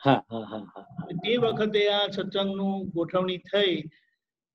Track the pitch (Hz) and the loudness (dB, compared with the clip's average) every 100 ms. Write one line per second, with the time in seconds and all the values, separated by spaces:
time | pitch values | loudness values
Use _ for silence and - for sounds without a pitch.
0 | 139 120 - 113 107 107 98 98 - - | 4 4 2 -8 -8 -10 -10 -16 -16 -12
1 | - 170 208 240 226 208 214 208 208 202 | -8 -4 0 2 2 2 2 2 4 2
2 | 202 196 190 196 196 196 196 196 185 170 | 0 -2 -4 -2 -2 -2 -2 -2 -4 -4
3 | 165 185 185 185 - 202 196 160 156 - | 0 0 0 -4 -2 2 2 0 -4 -14
4 | _ _ _ _ _ | _ _ _ _ _